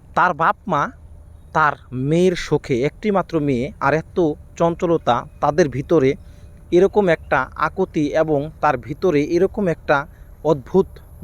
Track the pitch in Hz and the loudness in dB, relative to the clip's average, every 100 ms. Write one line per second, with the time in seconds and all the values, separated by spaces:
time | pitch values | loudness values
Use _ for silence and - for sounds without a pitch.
0 | - - 175 151 165 - - 156 160 - | -8 0 0 2 -2 -2 -2 -2 -2 -6
1 | - - - - - 170 151 143 - 123 | -20 -20 -20 -20 -6 0 0 0 -8 -6
2 | 135 160 185 170 - 147 - 127 139 - | -2 2 2 0 -2 -2 0 -2 -2 -4
3 | 214 196 170 165 147 127 131 - 135 147 | -2 -2 0 -2 0 -2 -4 -4 0 0
4 | - - 165 147 - - 170 170 180 165 | -2 -2 -2 -2 -10 -2 -2 0 0 0
5 | - 120 135 - 147 147 160 123 139 170 | 0 -2 -2 -4 -2 2 0 -2 0 2
6 | 131 160 - - - - - 175 190 208 | 2 0 -8 -20 -20 -20 -2 2 2 2
7 | 190 160 - 147 131 - 156 - 190 175 | 0 0 0 -2 -2 -4 -4 -2 -4 -2
8 | 147 156 160 151 151 151 151 131 117 143 | -2 0 0 -2 -4 -2 -2 -2 -6 -4
9 | 185 147 147 170 185 - 196 156 - 147 | 0 0 0 0 0 0 -4 -4 -2 -2
10 | 147 - - - 147 156 - 185 190 - | -2 -12 -20 -6 -2 -2 0 0 0 -4
11 | - - | -20 -20